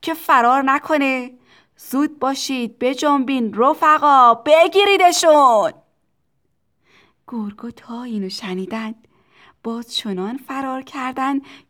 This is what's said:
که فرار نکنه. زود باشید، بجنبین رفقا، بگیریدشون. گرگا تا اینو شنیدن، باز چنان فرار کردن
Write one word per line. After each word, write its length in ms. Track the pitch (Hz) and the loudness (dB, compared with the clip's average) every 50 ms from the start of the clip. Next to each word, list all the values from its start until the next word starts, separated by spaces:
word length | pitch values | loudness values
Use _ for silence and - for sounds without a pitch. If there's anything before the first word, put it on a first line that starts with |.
که 120 | - - 320 | -8 -8 -8
فرار 480 | 320 - - 311 262 233 240 247 277 | -8 -2 0 2 2 4 4 2 2
نکنه. 680 | 269 269 269 294 285 - 320 294 277 269 262 262 247 247 247 _ _ _ _ _ _ _ _ | 0 0 -2 -2 -2 -2 -2 -2 0 -2 -2 -4 -6 -10 -16 _ _ _ _ _ _ _ _
زود 420 | _ - - - 262 294 302 302 - | _ -16 -8 -4 -2 -2 -2 -4 -4
باشید، 600 | - 262 269 269 - - 269 254 240 226 233 - | -6 -4 -4 -4 -6 -6 -6 -6 -6 -6 -6 -4
بجنبین 760 | 240 247 277 262 294 294 285 277 262 233 277 262 233 214 190 | -4 -4 -2 -2 0 0 0 0 0 -2 -2 -2 -2 -4 -2
رفقا، 800 | 196 233 269 311 302 - 311 302 311 302 302 285 269 247 240 233 | 0 0 0 0 2 2 2 2 4 4 4 6 6 6 6 4
بگیریدشون. 1400 | 233 - 302 294 320 339 359 - 381 403 403 392 370 370 349 339 - - 330 302 302 277 262 233 214 190 156 - _ _ _ _ _ _ _ _ _ _ _ _ _ _ _ _ _ _ _ _ _ _ _ _ _ _ _ _ _ _ - | 4 2 4 4 6 6 4 4 2 2 4 4 4 4 4 4 4 4 4 6 6 6 6 4 4 2 0 -4 _ _ _ _ _ _ _ _ _ _ _ _ _ _ _ _ _ _ _ _ _ _ _ _ _ _ _ _ _ _ -14
گرگا 420 | - 233 214 202 202 214 - 240 | -10 -10 -10 -10 -12 -14 -16 -18
تا 320 | 233 - - - 240 233 | -18 -18 -18 -16 -14 -14
اینو 260 | 247 247 226 208 196 185 | -12 -8 -8 -6 -6 -6
شنیدن، 680 | 190 - - 196 185 185 190 185 - 220 220 220 226 _ _ _ _ _ _ _ _ _ _ _ _ _ - | -8 -10 -10 -8 -8 -8 -8 -8 -8 -10 -10 -10 -12 _ _ _ _ _ _ _ _ _ _ _ _ _ -12
باز 320 | 226 226 233 240 233 - | -10 -10 -10 -10 -10 -10
چنان 400 | - - 214 196 180 185 202 240 | -10 -8 -8 -8 -6 -6 -8 -8
فرار 460 | 277 - - 277 262 269 269 262 262 | -10 -12 -12 -12 -10 -8 -8 -8 -10
کردن 580 | 262 262 - 277 254 254 254 269 262 269 277 277 269 - - - _ _ | -12 -12 -12 -10 -10 -10 -8 -6 -6 -4 -4 -4 -6 -10 -20 -20 _ _